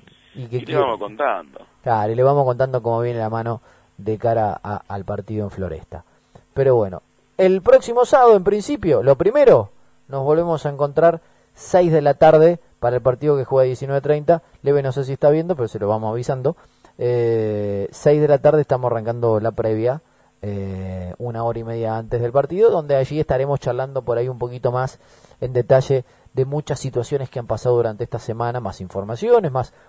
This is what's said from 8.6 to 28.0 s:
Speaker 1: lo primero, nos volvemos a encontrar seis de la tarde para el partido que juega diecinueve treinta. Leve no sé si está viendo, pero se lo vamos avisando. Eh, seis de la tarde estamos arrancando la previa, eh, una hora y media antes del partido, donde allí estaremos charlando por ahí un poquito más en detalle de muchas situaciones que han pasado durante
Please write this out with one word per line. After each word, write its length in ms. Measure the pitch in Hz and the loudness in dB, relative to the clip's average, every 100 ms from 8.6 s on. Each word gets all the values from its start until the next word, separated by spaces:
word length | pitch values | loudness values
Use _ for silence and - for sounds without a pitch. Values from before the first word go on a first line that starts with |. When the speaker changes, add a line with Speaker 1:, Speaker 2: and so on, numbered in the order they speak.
| 202 285 196 127 | -2 -4 0 2
Speaker 1:
lo 120 | 123 135 | 4 4
primero, 540 | 180 277 269 147 101 - _ _ _ | 4 4 6 6 4 -8 _ _ _
nos 160 | 135 | -4
volvemos 420 | 135 160 170 160 151 | 0 2 2 -2 -4
a 40 | |
encontrar 520 | 139 143 143 165 165 - _ _ | -4 -2 2 2 2 -6 _ _
seis 380 | _ - 185 175 | _ 0 2 4
de 100 | 156 | 2
la 120 | 143 | 2
tarde 460 | 139 156 156 160 175 _ _ | 6 6 8 6 4 _ _
para 160 | 120 123 | -2 0
el 60 | |
partido 340 | 120 127 147 143 | 0 0 0 0
que 60 | 123 | 0
juega 200 | 135 131 | 2 2
diecinueve 360 | 123 135 139 | 0 -4 -4
treinta. 400 | 143 151 147 165 - _ | -2 0 2 0 -2 _
Leve 180 | 135 143 | 0 0
no 100 | 135 | 0
sé 120 | 127 | -4
si 100 | 135 | -6
está 160 | 139 151 | 0 2
viendo, 260 | 156 170 165 | 2 0 -4
pero 120 | 113 | -4
se 120 | 107 | -4
lo 80 | 101 | -2
vamos 220 | 110 110 | -2 -2
avisando. 440 | 117 123 131 131 170 _ _ _ - | -6 -6 -4 -4 -6 _ _ _ -6
Eh, 920 | 120 123 117 113 110 104 104 101 98 | -2 0 0 0 -2 -4 -4 -6 -8
seis 300 | - 151 147 | -2 2 2
de 60 | 147 | 4
la 100 | 143 | 4
tarde 220 | 151 151 | 4 2
estamos 280 | 143 131 123 | 0 -2 -2
arrancando 480 | 117 110 117 120 110 | -2 -4 -2 0 0
la 120 | 110 | 0
previa, 500 | 110 113 110 120 147 - _ _ _ | -2 -2 0 -2 -4 -8 _ _ _
eh, 720 | 104 101 98 95 95 92 90 - | -10 -8 -8 -8 -10 -10 -10 -10
una 260 | 120 113 | -10 -6
hora 160 | 117 117 | -4 -6
y 40 | |
media 340 | 113 113 113 110 | -6 -6 -4 -6
antes 240 | 113 120 | -4 -4
del 100 | 120 | 0
partido, 380 | 131 - 180 226 | 0 0 2 2
donde 240 | 196 147 135 | 2 0 0
allí 240 | 131 147 | 0 -4
estaremos 400 | 156 131 139 143 | -2 -2 0 -2
charlando 420 | 135 123 135 135 | -4 -4 -6 -6
por 160 | 120 117 | -4 -2
ahí 100 | 127 | -2
un 80 | 123 | -6
poquito 320 | 123 123 120 | -10 -6 -4
más 280 | 123 131 - _ _ _ _ | -2 -4 -8 _ _ _ _
en 120 | 123 | -4
detalle 500 | 123 - 135 131 135 - _ _ | -2 2 2 4 -2 -4 _ _
de 120 | 131 131 | -6 -4
muchas 340 | 147 - 143 | -4 -6 -8
situaciones 500 | 135 120 117 143 131 | -6 -6 -4 -6 -6
que 100 | 139 | -10
han 80 | 110 | -8
pasado 280 | 107 127 120 | -4 0 0
durante 280 | 113 107 | 0 -4